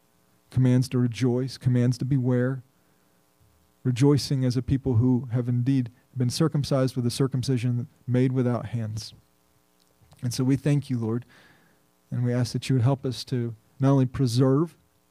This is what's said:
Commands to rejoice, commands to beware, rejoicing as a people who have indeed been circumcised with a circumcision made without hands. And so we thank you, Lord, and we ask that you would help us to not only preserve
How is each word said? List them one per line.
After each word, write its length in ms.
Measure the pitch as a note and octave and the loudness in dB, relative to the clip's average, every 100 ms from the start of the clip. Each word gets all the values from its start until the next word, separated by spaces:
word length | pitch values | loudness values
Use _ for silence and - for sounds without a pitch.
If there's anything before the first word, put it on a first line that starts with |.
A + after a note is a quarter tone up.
| _ _ _ _ _ | _ _ _ _ _
Commands 400 | - B2+ B2+ B2+ | 0 4 4 2
to 80 | B2+ | 0
rejoice, 600 | B2 G#2 B2+ A#2+ C3 - | -2 0 0 0 -4 -4
commands 400 | B2+ B2 A#2+ B2 | 0 2 2 0
to 60 | B2+ | -2
beware, 580 | C#3 B2 B2 B2 C3 - _ _ _ _ _ _ _ _ _ _ _ | 0 0 0 0 -4 -12 _ _ _ _ _ _ _ _ _ _ _
rejoicing 600 | C3 A#2+ C#3+ D3 - C#3 | -2 4 4 4 0 -2
as 140 | C3 B2 | 0 -2
a 40 | |
people 340 | - C#3 C3+ A#2 | -2 -2 0 2
who 340 | B2+ B2+ B2+ | 2 2 -2
have 160 | B2 A#2+ | -4 -2
indeed 440 | B2 B2 C#3 A#2 - _ B2 | 0 2 0 -2 -8 _ -4
been 120 | B2 | -4
circumcised 680 | - D#3+ D3+ C3 C#3 C3 B2+ | 0 0 0 0 0 0 0
with 100 | A#2+ | -4
a 60 | |
circumcision 760 | - C3+ C3 A#2+ B2+ B2 A#2+ A#2+ _ - | 0 -2 0 -2 -2 0 -4 -6 _ -2
made 260 | B2 B2+ | 0 2
without 360 | C3 B2 A#2 G#2 | 2 0 -2 -4
hands. 460 | A#2 G#2+ A2 - - _ _ _ _ _ _ _ _ _ _ | -8 -8 -10 -12 -18 _ _ _ _ _ _ _ _ _ _
And 120 | B2+ | -8
so 100 | A#2 | -2
we 120 | C3 C3+ | 0 0
thank 340 | D#3 C#3+ - | 2 0 0
you, 80 | B2 | -4
Lord, 280 | A2 A#2 - - - _ _ _ _ _ _ | -2 -4 -6 -20 -20 _ _ _ _ _ _
and 120 | A#2+ | -4
we 100 | B2 | -2
ask 200 | A#2+ B2+ | 0 -2
that 160 | B2+ - | -4 0
you 60 | C3 | 2
would 80 | |
help 220 | A#2+ C3+ C3+ | 2 0 -4
us 180 | B2 - | -8 -6
to 300 | B2+ A#2 A2 _ _ | -6 -6 -8 _ _
not 120 | C3 | 2
only 140 | C#3 B2+ | 4 2
preserve 720 | - C3 A#2 C3 C3+ E3+ - _ _ _ | 0 0 2 2 2 0 -6 _ _ _